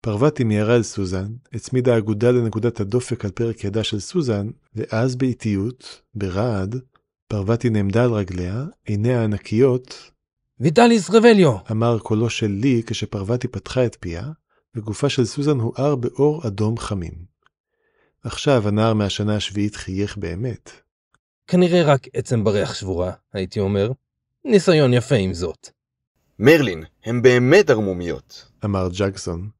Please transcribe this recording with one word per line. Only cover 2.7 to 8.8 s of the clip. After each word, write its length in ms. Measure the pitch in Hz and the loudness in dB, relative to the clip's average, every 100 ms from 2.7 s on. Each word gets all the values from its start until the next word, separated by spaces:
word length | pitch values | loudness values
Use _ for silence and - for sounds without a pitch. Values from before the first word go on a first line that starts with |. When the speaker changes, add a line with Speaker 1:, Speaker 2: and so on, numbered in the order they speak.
| - | -4
Speaker 1:
הדופק 440 | 98 120 123 117 | -4 -4 -4 -6
על 60 | 101 | -6
פרק 340 | 90 117 110 | -4 -6 -4
ידה 200 | 104 107 | -6 -4
של 160 | 107 107 | -4 -6
סוזן, 500 | - 185 135 104 101 - _ | -4 -4 -2 -2 -4 -10 _
ואז 420 | 107 110 110 127 127 | -10 -4 -2 -2 0
באיטיות, 880 | 131 117 110 101 104 127 - - _ | -2 -2 -2 -2 -2 -8 -20 -20 _
ברעד, 680 | 110 98 90 120 104 95 123 - _ _ _ _ | -8 -6 -2 -2 -2 -4 -8 -12 _ _ _ _
פרווטי 420 | 107 98 117 123 | -6 -2 0 0
נעמדה 340 | 110 98 104 | 0 0 2
על 80 | 123 | 2
רגליה, 520 | 110 95 90 90 104 147 - | 0 -4 -6 -6 -6 -10 -14